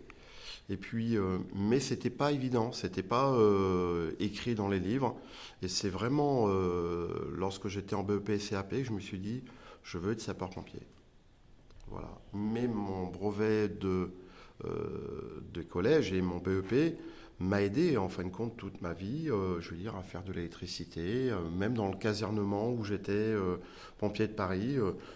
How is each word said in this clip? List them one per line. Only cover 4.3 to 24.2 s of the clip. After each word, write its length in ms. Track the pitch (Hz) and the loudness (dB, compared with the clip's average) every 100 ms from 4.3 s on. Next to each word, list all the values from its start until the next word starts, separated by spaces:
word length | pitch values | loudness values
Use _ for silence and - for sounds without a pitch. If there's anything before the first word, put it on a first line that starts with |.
| - 123 | -2 -2
dans 140 | 110 98 | 0 2
les 120 | 98 | 2
livres. 340 | 90 127 123 - - - - - | 2 2 0 -2 -12 -16 -16 -6
Et 60 | 92 | -2
c'est 220 | - 101 | 0 0
vraiment, 560 | 92 113 147 147 135 104 | 0 2 4 4 6 6
euh, 840 | 95 92 87 85 87 85 80 71 78 | 6 4 2 0 0 -2 -2 -4 -2
lorsque 320 | 95 95 104 | -2 -2 -4
j'étais 260 | 98 95 | -4 -2
en 80 | 101 | -2
B 100 | 98 | 2
E 80 | 101 | 0
P 140 | 101 | 2
et 40 | 104 | 0
C 180 | 104 98 | 0 -4
A 60 | |
P 160 | 98 123 | -2 -2
que 60 | |
je 80 | 127 | -2
me 80 | 104 | -4
suis 180 | - 95 | -4 -6
dit, « 240 | 98 123 - - - - | -4 -6 -8 -16 -18 -18
Je 160 | - 87 | -8 -4
veux 140 | 92 | -2
être 100 | 113 | -2
sapeur-pompier. » 580 | - 95 92 90 - - - - - - - - - - - - - | -4 -4 -4 -6 -10 -12 -16 -20 -20 -20 -20 -20 -20 -20 -20 -16 -12
Voilà. 180 | 90 82 - - | -10 -10 -14 -10
Mais 340 | 101 107 113 123 | -4 -2 0 0
mon 400 | 110 101 95 90 | 0 -2 -2 -4
brevet 600 | 90 104 101 110 107 104 | -2 -2 2 2 4 2
de, 420 | 90 95 92 90 - - - - - | 0 2 2 0 -6 -18 -20 -20 -10
euh, 800 | 50 50 - - 67 - - - - | -6 -4 -4 -6 -8 -8 -10 -10 -10
de 80 | 87 | -8
collège 540 | 82 90 104 156 98 | -4 0 4 4 4
et 80 | 92 | 2
mon 160 | 90 87 | 0 0
B 100 | 92 | 0
E 140 | 95 | 0
P 340 | 95 120 165 160 - - - - | 2 2 2 0 -10 -16 -14 -4
m'a 200 | 90 101 | 2 4
aidé, 380 | 101 113 175 123 | 4 4 4 4
en 100 | 90 | 2
fin 160 | - | -2
de 60 | 90 | -4
compte, 260 | 92 117 - | -4 -6 -6
toute 240 | 98 - | -10 -6
ma 140 | 87 | -6
vie, 340 | 85 95 147 156 | -4 -4 -2 0
euh, 320 | 107 92 87 | 2 2 0
je 80 | 82 | -4
veux 80 | 82 | -6
dire, 180 | 104 98 | -6 -6
à 60 | |
faire 200 | 92 87 | -8 -8
de 100 | 95 | -6
l'électricité. 1000 | 87 85 - 90 - 85 82 87 123 131 | -4 -6 -6 -8 -6 -6 -4 -2 0 0
Euh, 100 | 101 82 | 0 0
même 240 | 87 104 | 0 2
dans 140 | 120 98 | 2 0
le 80 | 95 | 0
casernement 760 | 113 101 104 107 101 101 113 | 0 0 0 2 2 2 0
où 120 | 123 | 0
j'étais, 280 | 101 98 95 | -2 -2 0
euh, 440 | 101 110 107 92 90 - - - - | 2 2 2 2 -2 -6 -16 -14 -2
pompier 300 | 104 - | -2 0